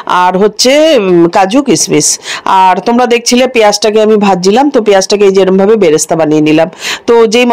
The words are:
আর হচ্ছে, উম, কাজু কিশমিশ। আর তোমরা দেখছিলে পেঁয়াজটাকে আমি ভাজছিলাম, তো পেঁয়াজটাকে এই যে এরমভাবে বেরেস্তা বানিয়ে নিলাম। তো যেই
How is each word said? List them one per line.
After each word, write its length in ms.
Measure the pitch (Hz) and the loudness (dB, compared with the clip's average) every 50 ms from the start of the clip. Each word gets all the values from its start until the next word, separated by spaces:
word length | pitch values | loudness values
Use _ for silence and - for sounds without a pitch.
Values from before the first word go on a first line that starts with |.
| - - - 180 180 | -6 -4 -2 0 0
আর 100 | 180 185 185 | 0 0 0
হচ্ছে, 300 | 202 214 214 - - 254 269 294 311 320 311 247 | 0 -2 -2 -2 -2 0 2 2 2 2 2 0
উম, 280 | 202 185 180 170 170 170 170 214 | 0 0 2 2 2 2 2 0
কাজু 220 | 190 190 202 277 277 - | 0 0 0 -2 0 0
কিশমিশ। 400 | 185 - - - 160 147 151 - - - - - - - - - - 190 190 | -2 -2 -2 -2 -2 -2 -2 -2 -4 -6 -10 -12 -12 -10 -6 -2 0 2 2
আর 120 | 185 185 190 185 - | 2 0 0 -2 -2
তোমরা 180 | 233 240 247 233 233 | -2 0 0 0 -2
দেখছিলে 320 | 233 233 - 247 240 262 254 254 | -2 -2 -2 -2 0 0 0 0
পেঁয়াজটাকে 440 | 240 214 208 208 - - 220 208 220 214 | 0 0 0 0 0 -2 -2 0 0 2
আমি 100 | 214 220 214 202 | 2 2 0 0
ভাজছিলাম, 400 | 196 190 185 175 190 202 247 277 302 - | 0 0 0 0 0 2 2 0 0 0
তো 60 | 254 226 226 | -2 0 2
পেঁয়াজটাকে 360 | 196 190 190 - 214 202 208 196 | 0 0 0 0 -2 0 2 2
এই 40 | 190 | 2
যে 40 | 196 190 | 2 2
এরমভাবে 300 | 185 190 196 196 196 226 214 196 | 2 2 2 2 2 2 2 2
বেরেস্তা 320 | 165 151 156 - - 175 165 | 2 0 0 0 -2 -2 -2
বানিয়ে 220 | 160 151 151 156 151 156 | 0 0 0 0 0 2
নিলাম। 200 | 156 156 160 165 - - - - - - - - | 2 0 0 -2 -4 -10 -12 -10 -10 -8 -2 0
তো 40 | 233 233 226 220 202 | 2 2 2 2 2
যেই 120 | 240 247 240 | 0 0 0